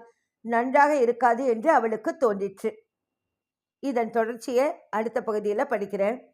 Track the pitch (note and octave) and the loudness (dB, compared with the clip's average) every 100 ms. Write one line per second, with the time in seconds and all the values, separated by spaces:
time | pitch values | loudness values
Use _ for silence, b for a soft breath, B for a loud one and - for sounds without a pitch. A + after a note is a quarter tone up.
0 | b b b _ A3+ A#3 B3+ C#4+ D4 D4 | b b b _ -4 -2 2 4 4 4
1 | A#3 A#3 B3 A#3 C4+ A3+ C#4+ D4 A3+ G#3+ | 2 2 2 2 0 0 4 4 2 -2
2 | E4 E4 A#3+ G3 G3 - A3 G#3+ _ _ | -4 0 0 0 -4 -6 -8 -8 _ _
3 | _ _ _ _ _ _ _ _ C4+ B3 | _ _ _ _ _ _ _ _ -4 -2
4 | A3+ A#3 A3+ A#3+ - A#3+ D4 - _ G#3 | -2 -2 -2 -4 -2 0 0 -2 _ -6
5 | A3 - F#3 G#3+ G#3 G#3 C4+ A3 G3+ G3+ | -4 -4 -4 -4 -2 -2 -2 -2 -4 -2
6 | G3+ B3+ - | -2 -2 -10